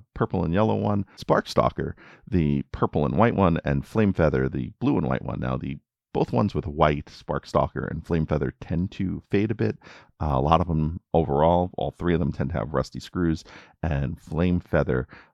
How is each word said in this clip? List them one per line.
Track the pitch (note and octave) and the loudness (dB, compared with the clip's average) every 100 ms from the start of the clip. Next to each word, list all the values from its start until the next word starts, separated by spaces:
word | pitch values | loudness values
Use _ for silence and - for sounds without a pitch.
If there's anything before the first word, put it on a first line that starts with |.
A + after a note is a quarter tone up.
| - | -4
purple | - A2+ F#2 | -4 -2 -2
and | E2+ | 0
yellow | F2+ A2 G#2 | 0 0 0
one, | G#2 G#2 - - | -2 -2 -4 -10
Sparkstalker, | - - - - B1 - C#2+ - - - - | 0 0 2 2 2 0 -8 -8 -20 -20 -2
the | F2+ D2+ C#2+ - | 2 2 2 -2
purple | - A#2 - C#2+ | -4 -2 0 0
and | C#2 | 2
white | A#2 - | 2 4
one, | F#2 E2 | 2 2
and | - C#2 - | 0 -2 -2
Flame | A2+ G2+ | 0 2
Feather, | F#2 D#2 C2 C2 | 4 2 2 -2
the | C#2 B1 - | -4 -8 -4
blue | B2+ F#2 | 0 0
and | C2+ | 0
white | C2 | -2
one. | - - | -4 -6
Now, | B1+ B1+ | -4 -4
the | C2+ D2 _ _ _ | -6 -10 _ _ _
both | - E3 | -4 0
ones | A#2+ G#2+ D2+ | 0 0 -2
with | - | -4
white, | D2 D2+ D2 - | 2 2 2 -4
Sparkstalker | - - C#2+ - D2 C2+ C2+ B1+ | -16 -6 -6 0 0 0 -2 -6
and | D#2 | -8
Flame | - E2+ D#2 | -2 -2 0
Feather, | D2+ C2+ - | 0 -2 -6
tend | - E2+ F#2+ | -6 -4 -4
to | - F#2 E2 - | -4 -6 -6 -2
fade | G2+ G#2+ | 0 0
a | A2 | 0
bit. | A2 - - - - - | -2 -4 -14 -20 -20 -6
Uh, | D2+ | 0
a | C2 | 2
lot | C#2+ E2 | 4 4
of | E2 | 4
them | D#2+ D#2 E2 _ | 0 0 -4 _
overall, | E2 D#2 C#2+ D#2+ F2 F2+ - | 0 2 4 4 4 0 -4
all | C#2 | -8
three | - F2 E2 | -4 0 2
of | |
them | D2+ | 0
tend | - C#2 | -2 -4
to | D#2+ | -4
have | C#2 | -2
rusty | C2+ - C2 | -2 -4 -8
screws, | - - E2+ D#2 - - - - | -8 -2 0 0 -6 -20 -20 -6
and | D#2+ C#2+ C2+ - | -2 -2 -2 -6
Flame | - D2+ F2+ F2+ | -8 -2 2 0
Feather, | - D#2+ C#2+ B1+ B1+ - - | 0 0 2 0 -4 -12 -20